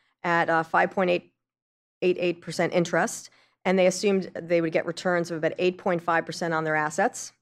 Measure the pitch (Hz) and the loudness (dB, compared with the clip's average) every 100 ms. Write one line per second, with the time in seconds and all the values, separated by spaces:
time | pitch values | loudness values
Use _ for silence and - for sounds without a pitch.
0 | _ _ 180 170 160 165 160 175 180 - | _ _ 0 2 2 0 2 2 2 2
1 | 185 175 - _ _ _ _ _ _ _ | 0 0 -4 _ _ _ _ _ _ _
2 | 185 180 180 170 - 160 165 180 170 165 | 0 0 -2 -4 -6 -2 0 2 0 0
3 | 220 - - _ _ _ 190 190 185 185 | -2 -4 -16 _ _ _ 0 4 4 2
4 | 208 190 185 - 170 170 165 165 - 165 | 0 0 -2 -8 0 0 2 0 -2 -4
5 | 185 175 165 165 160 - 180 180 202 175 | 0 0 -2 -2 -4 0 -2 0 -2 -2
6 | 170 165 160 160 170 160 156 156 151 - | 0 0 -2 -4 -2 -2 0 0 0 0
7 | 220 - - - | -2 -2 -14 -18